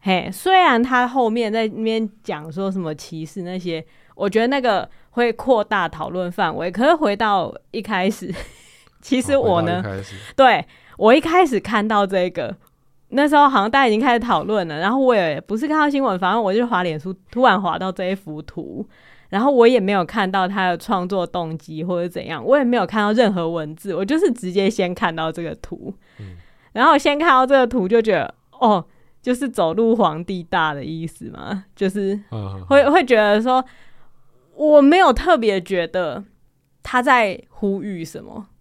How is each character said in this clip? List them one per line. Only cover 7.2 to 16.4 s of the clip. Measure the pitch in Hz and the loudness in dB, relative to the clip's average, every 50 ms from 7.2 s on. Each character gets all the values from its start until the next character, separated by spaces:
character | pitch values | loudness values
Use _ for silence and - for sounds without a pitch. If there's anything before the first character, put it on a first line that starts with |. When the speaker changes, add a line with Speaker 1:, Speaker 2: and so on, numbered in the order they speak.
| 226 214 202 190 160 107 - - _ _ | 0 0 0 0 -2 -4 -8 -14 _ _
Speaker 1:
一 | - 226 | -12 -10
开 | 196 208 220 185 185 196 | -8 -4 -4 0 0 -2
始， | 214 - 185 175 185 - - - - - - | -2 -4 -8 -12 -10 -10 -12 -16 -18 -20 -20
<laughs> | - _ _ _ _ _ _ | -20 _ _ _ _ _ _
其 | _ - 277 254 | _ -2 -2 -2
实 | 254 294 277 | 0 0 0
我 | 277 247 226 185 170 | 2 2 2 2 2
呢， | 170 170 175 180 | 0 0 -2 -4
Speaker 2:
哦， | |
回 | |
到 | 190 - - | -4 -6 -8
一 | |
开 | 95 | -10
始。 | 98 - 101 - - - - | -10 -12 -16 -20 -20 -12 2
Speaker 1:
对， | - 269 254 214 156 - _ _ _ _ _ - - | 4 6 6 6 2 -2 _ _ _ _ _ -6 2
我 | - 214 247 | 4 6 6
一 | 320 | 6
开 | 311 330 320 359 370 | 4 2 4 4 4
始 | 285 262 196 | 4 2 -4
看 | - - 233 214 208 | -4 -2 -2 -2 0
到 | 214 220 202 202 | 0 0 0 0
这 | 190 196 185 180 185 | 0 0 -2 -2 -2
个， | 175 170 135 104 190 - _ _ _ _ _ _ _ _ _ _ | -4 -6 -8 -8 -8 -12 _ _ _ _ _ _ _ _ _ _
那 | - 262 294 294 | -2 0 2 4
时 | 302 | 6
候 | 294 285 277 | 6 6 6
好 | 269 220 | 4 2
像 | 196 220 | 0 2
大 | 262 277 | 2 2
家 | 269 | 2
已 | 240 | 2
经 | 214 214 | 2 2
开 | 254 269 | 2 2
始 | 240 233 | 2 0
讨 | 226 240 208 160 | 0 0 -2 -2
论 | 156 190 220 208 180 | 0 -2 -2 -2 -2
了， | 165 151 151 | -4 -6 -4
然 | 170 196 | -2 -2
后 | 240 269 | 0 2
我 | 269 254 240 | 2 4 4
也 | 208 180 160 147 151 | 4 2 0 -2 -4
不 | 175 - 202 | -6 -6 -6
是 | 220 285 294 | -6 -4 -2
看 | 302 311 | 0 0
到 | 302 294 | 0 0
新 | 277 277 | 0 0
闻， | 269 233 190 180 | -2 -2 -2 0
反 | 190 180 | 0 0
正 | 196 233 | 0 0